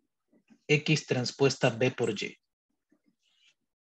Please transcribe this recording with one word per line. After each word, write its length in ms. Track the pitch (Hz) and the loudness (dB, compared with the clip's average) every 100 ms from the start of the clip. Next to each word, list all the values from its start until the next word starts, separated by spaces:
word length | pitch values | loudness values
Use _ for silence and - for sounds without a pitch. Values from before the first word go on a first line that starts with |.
| _ _ _ _ _ _ - | _ _ _ _ _ _ 0
X 400 | 147 - 151 - | 0 2 0 0
transpuesta 640 | 127 120 - 139 - 131 | -4 -4 0 0 2 0
B 220 | 113 127 | 2 -2
por 180 | - 117 | 0 -2
Y. 260 | 101 - - _ _ _ _ _ _ _ _ _ _ _ _ _ _ | -2 -8 -10 _ _ _ _ _ _ _ _ _ _ _ _ _ _